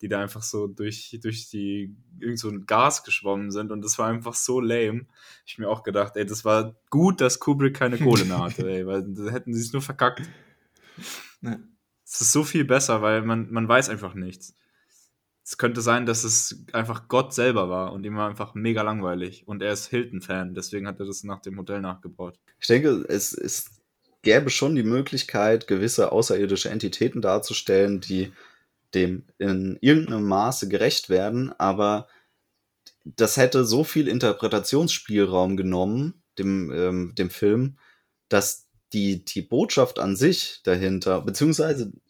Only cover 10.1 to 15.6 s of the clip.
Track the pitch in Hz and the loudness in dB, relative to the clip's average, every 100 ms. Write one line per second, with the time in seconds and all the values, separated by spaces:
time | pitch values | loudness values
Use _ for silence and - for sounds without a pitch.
10.1 | - - - _ _ _ _ _ - - | 0 -14 -16 _ _ _ _ _ -20 -16
11.1 | - - - 120 110 - _ _ _ - | -16 -18 -12 -8 -8 -12 _ _ _ -10
12.1 | - 113 151 151 165 139 131 135 110 107 | -2 2 4 2 2 4 4 4 2 4
13.1 | 110 113 113 113 117 110 123 131 104 95 | 2 2 -2 -2 -2 2 4 2 -4 -8
14.1 | 95 92 90 - _ _ _ _ _ _ | -10 -10 -12 -20 _ _ _ _ _ _
15.1 | _ _ _ - - | _ _ _ -14 -2